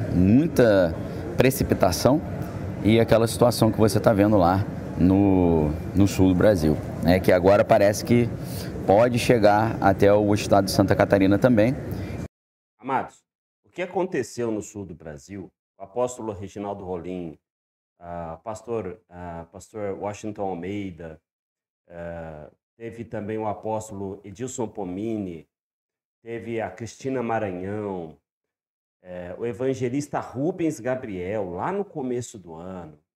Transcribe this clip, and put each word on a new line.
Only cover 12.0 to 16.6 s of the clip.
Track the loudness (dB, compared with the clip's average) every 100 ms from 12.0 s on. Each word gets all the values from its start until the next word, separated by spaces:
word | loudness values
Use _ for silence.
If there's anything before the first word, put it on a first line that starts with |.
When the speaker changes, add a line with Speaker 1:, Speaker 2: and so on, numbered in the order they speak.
| -8 -10 -12 _ _ _ _ _
Speaker 2:
Amados, | -4 -4 -4 _ _ _ _ _
o | _
que | -10
aconteceu | -6 -4 -2 -2 -6 -4 -4
no | -4
sul | -8 -12 -14
do |
Brasil, | -14 -14 -16 -14 -16 -16 _ _ -20
o |
apóstolo | -10 -4 -4 -4 -10
Reginaldo | -10 -10 -10